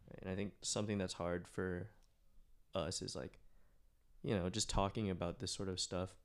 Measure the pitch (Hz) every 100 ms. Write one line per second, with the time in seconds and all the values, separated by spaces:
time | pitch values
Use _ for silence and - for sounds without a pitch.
0 | - - 95 95 101 - - - 104 104
1 | 92 - 87 87 87 - 92 90 101 -
2 | - - - - - - - - 78 -
3 | - - 67 - - - - - - -
4 | - - - 101 90 107 - - 98 117
5 | 101 87 87 - 92 - 98 90 - 90
6 | 92 -